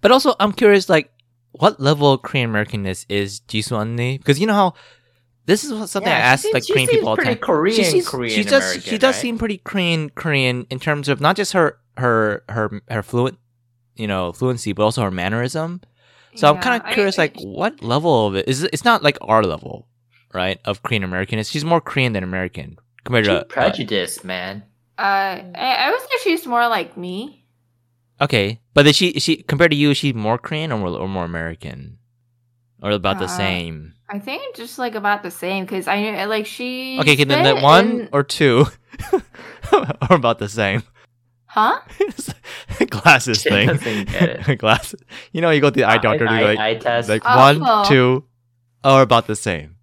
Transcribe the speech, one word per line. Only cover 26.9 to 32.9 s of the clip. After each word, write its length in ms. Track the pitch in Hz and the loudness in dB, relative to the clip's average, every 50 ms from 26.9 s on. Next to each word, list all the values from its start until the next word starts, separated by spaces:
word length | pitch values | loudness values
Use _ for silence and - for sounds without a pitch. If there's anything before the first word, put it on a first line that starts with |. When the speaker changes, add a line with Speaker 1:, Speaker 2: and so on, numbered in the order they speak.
| - | -10
Speaker 3:
me. 500 | - 175 180 180 190 226 294 285 _ _ _ _ _ _ _ _ _ _ _ _ _ _ _ _ _ | -12 -12 -10 -10 -10 -10 -12 -16 _ _ _ _ _ _ _ _ _ _ _ _ _ _ _ _ _
Speaker 1:
Okay, 380 | 135 143 - 117 98 101 113 117 _ _ _ | -4 0 2 0 0 0 -4 -8 _ _ _
but 100 | 143 143 | 6 6
is 100 | 147 147 | 8 6
she, 120 | - 185 180 - - | 4 2 0 -2 -2
is 60 | - | -2
she 140 | - 160 - | -2 -2 -2
compared 340 | - - 156 139 170 170 | -2 -4 2 2 4 4
to 60 | 151 143 | 4 4
you? 120 | 147 147 | 2 2
Is 60 | 143 - | 2 2
she 160 | - 143 127 | 0 -2 -2
more 240 | 113 107 107 113 120 | -2 -2 -2 -2 -2
Korean 340 | _ - 156 156 156 160 | _ -8 -8 -8 -6 -4
or 60 | 131 110 | -4 -4
more, 120 | 101 90 | -4 -4
or 180 | 87 58 85 95 | -4 -6 -6 -6
more 180 | 98 95 85 | -6 -6 -6
American, 720 | 85 85 82 82 82 82 78 - 76 67 67 67 - 120 - _ _ _ _ _ _ _ _ _ _ _ _ _ _ _ _ - | -6 -6 -6 -8 -8 -10 -10 -14 -14 -14 -14 -16 -18 -20 -20 _ _ _ _ _ _ _ _ _ _ _ _ _ _ _ _ -6
or 80 | 98 | -4